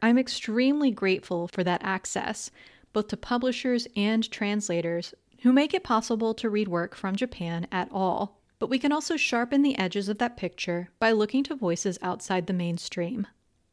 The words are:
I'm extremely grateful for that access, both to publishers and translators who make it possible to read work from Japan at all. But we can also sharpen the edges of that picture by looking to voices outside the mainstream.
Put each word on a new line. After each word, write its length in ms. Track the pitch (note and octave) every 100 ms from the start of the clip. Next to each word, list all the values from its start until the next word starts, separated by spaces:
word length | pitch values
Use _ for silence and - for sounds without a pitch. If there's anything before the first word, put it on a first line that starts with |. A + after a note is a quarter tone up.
I'm 160 | A3+ B3
extremely 720 | B3+ - - A3+ C4 D4 C#4
grateful 560 | G3+ G3 F#3+ - F3 F3
for 160 | -
that 220 | F3+ F3+
access, 680 | F#3+ F#3+ - - A3+ G#3+ - - - - _
both 140 | G#3+ G#3+
to 80 | -
publishers 680 | - A#3+ B3+ B3 B3+ A#3+ A#3+
and 340 | G3+ G#3 A3+ A3
translators 840 | - G3+ G#3 - E3+ E3 E3+ - - _ _
who 100 | B3
make 200 | C4 D4
it 120 | F#4
possible 500 | - A3+ - A3+ A3+
to 160 | A3+ A3+
read 160 | G#3 G3+
work 300 | F3 F3 -
from 180 | F#3+
Japan 540 | G3 B3 - E3+ E3+ F3
at 180 | F#3 F3+
all. 480 | G3 F#3 - G3 _ _ -
But 100 | -
we 120 | B3+
can 100 | C#4+
also 260 | D4+ - D#4+
sharpen 460 | - A#3+ A#3+ C#4
the 160 | C#4+ C4
edges 300 | F#3 G3+ G3
of 100 | G#3
that 180 | A#3+ -
picture 540 | G#3 - - F3 F3+ -
by 140 | A3+
looking 320 | A3 G#3+ C4
to 100 | C#4
voices 420 | C#4 F3+ E3+ F#3+ F3+
outside 460 | F3+ - - F#3 E3+
the 40 |
mainstream. 760 | F3+ F3 E3+ - - E3+ B3 G3+ _ _ _ _